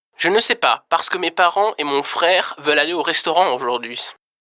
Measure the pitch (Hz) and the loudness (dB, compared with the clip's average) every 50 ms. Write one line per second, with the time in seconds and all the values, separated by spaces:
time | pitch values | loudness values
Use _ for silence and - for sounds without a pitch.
0 | _ _ _ - - 165 196 226 226 - 240 - - 127 113 - _ - 170 165 | _ _ _ -2 0 2 2 2 2 2 0 0 2 0 0 0 _ -2 -2 -2
1 | - - - 180 180 165 165 - 180 175 170 196 208 220 - - 147 147 139 139 | -2 -2 -4 -4 -4 -2 2 2 2 2 4 2 0 0 0 -2 -2 0 0 0
2 | 139 - - - 170 165 185 180 - - - - 143 151 147 147 147 160 175 170 | -2 -2 -4 0 2 2 2 2 0 -4 -8 -6 -2 0 2 2 2 0 -2 -4
3 | 143 165 160 - - 170 160 175 185 180 127 123 131 120 123 120 117 117 120 - | -2 -2 -2 -2 0 0 2 2 2 2 0 -2 -2 -2 -4 -4 -6 -8 -10 -12
4 | - - - _ _ _ _ _ | -12 -14 -16 _ _ _ _ _